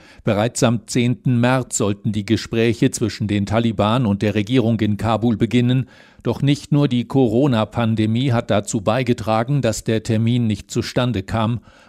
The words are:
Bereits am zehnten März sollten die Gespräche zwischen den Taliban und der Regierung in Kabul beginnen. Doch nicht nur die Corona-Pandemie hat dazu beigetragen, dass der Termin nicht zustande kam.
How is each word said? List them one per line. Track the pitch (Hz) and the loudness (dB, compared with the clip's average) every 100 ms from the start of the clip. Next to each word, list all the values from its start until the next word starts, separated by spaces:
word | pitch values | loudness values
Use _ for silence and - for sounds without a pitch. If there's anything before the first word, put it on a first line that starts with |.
| - - | -10 -6
Bereits | - 101 117 - | -2 0 0 0
am | 123 117 - | 0 0 -2
zehnten | 131 120 120 135 120 | -2 0 -2 0 2
März | 123 131 123 - | 2 0 -2 -2
sollten | 104 104 - | -2 -2 -4
die | 107 | -4
Gespräche | 101 107 - 113 117 110 131 | 0 -2 0 0 0 2 -2
zwischen | - 110 - 104 | 0 -4 -2 -2
den | 104 | -2
Taliban | 101 113 117 101 104 123 113 | 0 0 0 0 0 2 0
und | 98 | 0
der | 107 | 0
Regierung | 104 104 131 113 110 | 0 0 2 2 2
in | 107 104 | 0 0
Kabul | 110 110 117 107 | 0 0 0 0
beginnen. | 113 120 123 127 120 - - - | 0 2 2 0 -2 -12 -20 -8
Doch | 123 113 | -6 -2
nicht | 139 143 - | 0 0 0
nur | 143 143 | 2 2
die | 123 | 0
Corona-Pandemie | 117 139 123 117 147 113 107 - 113 110 110 113 135 | 0 0 2 2 2 2 0 -2 0 0 0 0 0
hat | 117 - | 0 0
dazu | 104 - 117 | -2 0 -2
beigetragen, | 98 117 123 120 113 110 120 143 | 0 0 0 -2 0 0 0 0
dass | 117 107 | 0 -2
der | - 110 | -2 -2
Termin | 113 113 113 123 113 | 0 0 2 0 0
nicht | 101 - | -2 -4
zustande | 117 - 135 123 101 | -6 -4 -2 -2 -2
kam. | - 113 110 120 - - | -2 -2 -2 -4 -10 -20